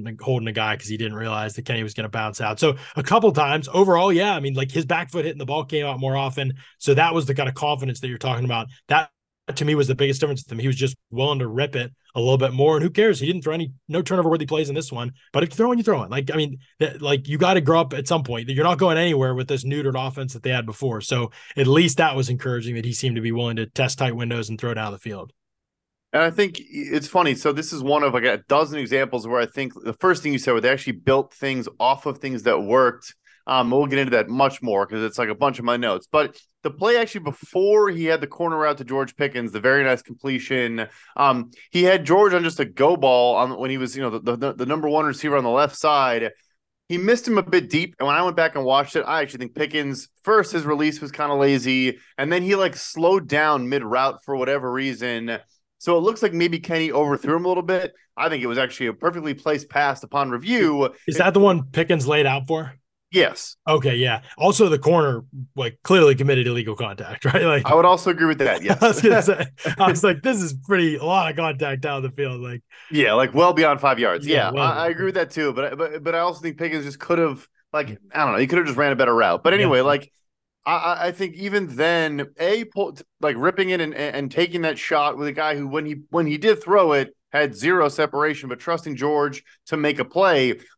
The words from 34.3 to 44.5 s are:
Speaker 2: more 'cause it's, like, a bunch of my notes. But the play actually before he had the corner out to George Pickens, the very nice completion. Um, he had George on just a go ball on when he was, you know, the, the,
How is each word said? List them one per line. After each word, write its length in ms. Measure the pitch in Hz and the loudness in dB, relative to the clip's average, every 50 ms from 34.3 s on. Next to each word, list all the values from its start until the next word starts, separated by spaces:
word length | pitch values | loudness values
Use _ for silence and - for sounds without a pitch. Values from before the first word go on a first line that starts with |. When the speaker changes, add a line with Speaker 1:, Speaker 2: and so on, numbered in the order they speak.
| 120 131 139 135 135 - 123 | 0 2 2 2 0 -2 -4
Speaker 2:
more 240 | 117 101 98 101 | -2 0 0 0
'cause 160 | - 107 110 110 | -2 -2 -4 -4
it's, 160 | 110 - - | -4 -4 -4
like, 100 | 120 107 | -4 -4
a 60 | 110 | -2
bunch 240 | - 143 139 120 - | -2 -2 -2 -2 -2
of 60 | 117 | -2
my 120 | 120 120 | -2 -2
notes. 300 | 120 120 110 95 92 - _ | 0 0 -2 -2 -2 -4 _
But 260 | - 151 151 156 - - _ _ _ _ - | 0 0 0 0 -4 -12 _ _ _ _ -8
the 80 | 151 | -8
play 280 | 143 151 190 226 240 233 | -6 -2 0 2 2 2
actually 240 | 226 220 - 202 160 | 0 -2 -6 -8 -8
before 640 | 147 143 - - - - 185 196 202 214 214 208 196 | -8 -10 -10 -16 -6 -2 0 2 4 4 4 4 2
he 160 | 175 165 160 | 0 -2 0
had 160 | 160 160 160 | 0 0 0
the 60 | 147 | -2
corner 400 | 139 - - 170 165 160 156 156 | -6 -6 -6 -4 -2 0 0 0
out 100 | 151 147 143 | 0 0 -2
to 60 | 131 | -6
George 320 | 120 135 135 135 - - | -6 -4 -4 -4 -4 -4
Pickens, 340 | - 147 135 127 123 120 107 | -4 -4 -4 -2 -6 -6 -6
the 100 | 95 107 | -6 0
very 220 | 101 131 135 143 135 | 2 2 2 4 2
nice 200 | 131 127 120 - | 2 0 0 -2
completion. 840 | - 117 - - 139 131 127 131 - 135 127 120 117 117 113 110 - - - _ _ _ | -10 -20 -10 -6 -6 -4 -4 -4 -4 -2 -2 -2 -2 -4 -6 -8 -8 -12 -18 _ _ _
Um, 340 | - 143 139 127 123 117 120 - - - _ | 2 2 2 2 2 -2 -8 -14 -20 -18 _
he 140 | - 180 180 | 0 4 4
had 200 | 180 196 185 147 | 6 4 4 4
George 300 | 139 170 196 208 202 180 | 4 4 6 6 6 4
on 100 | 175 170 | 2 0
just 160 | 165 139 - | -2 -2 -2
a 60 | 135 | -4
go 300 | 104 87 - 139 160 180 | -4 0 2 4 4 4
ball 380 | 160 135 131 127 123 123 123 117 | 4 4 4 6 6 6 4 4
on 220 | 101 127 127 131 95 | 2 0 0 -2 -6
when 120 | 131 131 | -6 -6
he 80 | 135 131 | -4 -4
was, 180 | 127 117 123 | -6 -6 -6
you 60 | 135 135 | -6 -6
know, 160 | 120 110 110 | -4 -6 -4
the, 180 | - 120 120 | -4 -4 -4
the, 160 | 117 139 139 | -2 -4 -6